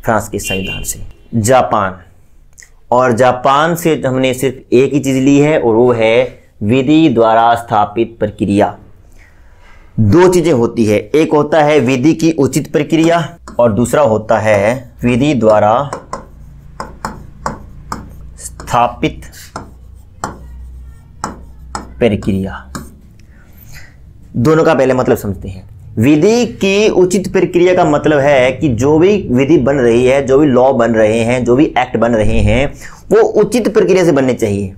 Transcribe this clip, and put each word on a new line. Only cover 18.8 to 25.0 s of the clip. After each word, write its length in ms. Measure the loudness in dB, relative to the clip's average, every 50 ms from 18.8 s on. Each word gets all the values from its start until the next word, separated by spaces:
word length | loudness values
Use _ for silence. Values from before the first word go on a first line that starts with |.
| 0 -2 -4 -4 -6 -6 -6 -8 -18 -20 -20 -20 -20 -16 -16 -16 -16 -16 -20 -20 -20 -20 -20 -20 -20 -20 -16 -14 -12 -12 -12 -16 -18 -20 -18 -18 -18 -18 -18 -18 -20 -20 -20 -20 -20 -20 -16 -14 -14 -14 -14 -16 -20 -20 -20 -20 -20 -14 -14 -14 -14 -14 -6 -2
प्रक्रिया। 720 | -2 -2 -2 -2 -4 -4 -4 -4 -6 -8 -10 -14 -18 -16 -16 -16 -16 -18 -20 -20 -20 -20 -20 -20 -20 -20 -20 -20 -20 -20 -20 -20 -20 -20 -20 -20 -20 -20 -20 -20 -20 -20 -20 -20 -20 -10 -4
दोनों 280 | 0 2 2 2 4 2
का 100 | 2 2
पहले 200 | 2 2 0 0
मतलब 240 | 0